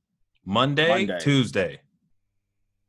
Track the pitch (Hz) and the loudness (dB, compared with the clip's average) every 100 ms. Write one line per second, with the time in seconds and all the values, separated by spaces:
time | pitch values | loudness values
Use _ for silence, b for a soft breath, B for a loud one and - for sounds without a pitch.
0 | _ _ _ _ - 104 135 143 156 180 | _ _ _ _ -4 0 0 2 2 2
1 | 139 92 143 139 110 - 85 69 _ _ | -2 -2 0 2 0 -2 -4 -6 _ _
2 | _ _ _ _ _ _ _ _ | _ _ _ _ _ _ _ _